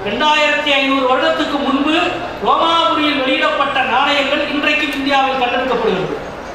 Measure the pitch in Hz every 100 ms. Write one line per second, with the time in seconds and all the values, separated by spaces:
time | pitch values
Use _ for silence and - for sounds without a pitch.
0 | 196 240 302 302 302 285 294 277 269 269
1 | 254 269 320 320 294 285 277 269 294 330
2 | 359 - - - 208 285 330 330 320 302
3 | 302 269 262 311 320 294 285 269 254 277
4 | 285 285 269 302 294 285 302 294 302 269
5 | 269 277 269 - 240 247 262 233 208 185
6 | - - - - -